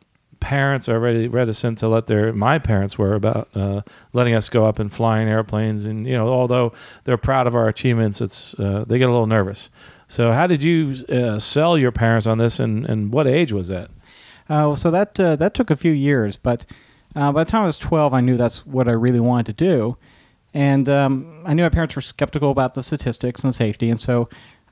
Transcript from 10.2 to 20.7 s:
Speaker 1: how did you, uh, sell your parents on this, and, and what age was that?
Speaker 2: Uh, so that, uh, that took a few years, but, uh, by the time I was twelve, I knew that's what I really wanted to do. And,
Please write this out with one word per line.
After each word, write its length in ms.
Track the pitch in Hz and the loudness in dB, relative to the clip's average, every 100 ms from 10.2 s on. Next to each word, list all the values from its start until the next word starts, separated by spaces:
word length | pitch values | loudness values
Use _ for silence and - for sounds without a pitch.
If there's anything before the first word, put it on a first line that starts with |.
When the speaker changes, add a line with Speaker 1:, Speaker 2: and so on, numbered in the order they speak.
| 117 | 2
Speaker 1:
how 140 | 120 180 | 2 2
did 160 | 156 | 2
you, 320 | 156 165 147 127 - | 2 2 0 -4 -4
uh, 320 | 123 120 107 | -2 0 -2
sell 360 | - 147 165 165 | -2 0 2 2
your 140 | 123 | 2
parents 360 | - 113 113 110 | 2 2 2 2
on 120 | 110 | 2
this, 220 | 117 - | 0 0
and, 260 | 117 107 - | -2 -2 -2
and 260 | 110 104 | -2 0
what 140 | 131 135 | 0 2
age 260 | 147 156 | 2 0
was 140 | 101 87 | -2 -6
that? 240 | 92 - - - - - - - | -8 -10 -18 -20 -20 -20 -20 -2
Speaker 2:
Uh, 280 | 151 151 143 | 0 2 2
so 160 | 170 | 0
that, 260 | 175 208 - | 0 0 0
uh, 160 | 180 147 | 0 2
that 180 | 180 | 0
took 160 | - 247 | 0 0
a 60 | 147 | 0
few 160 | 170 | 2
years, 440 | 151 139 139 104 - | 2 2 2 0 -2
but, 280 | 127 120 - - _ _ _ 151 | -2 -2 -6 -20 _ _ _ -2
uh, 160 | 143 | 0
by 100 | 143 | 0
the 80 | 160 | 0
time 140 | 226 | 0
I 20 | 190 | 0
was 100 | - | -2
twelve, 380 | - 160 147 | -2 2 2
I 60 | 127 | 2
knew 160 | 123 123 | 2 2
that's 280 | 120 - | 0 -2
what 220 | - 131 120 | -6 -2 0
I 60 | |
really 280 | 113 123 120 | 2 2 2
wanted 260 | 120 123 113 | 2 0 -2
to 180 | 104 | -2
do. 320 | 180 147 110 131 _ _ _ _ _ | 0 2 0 -6 _ _ _ _ _
And, 340 | 151 139 | -2 2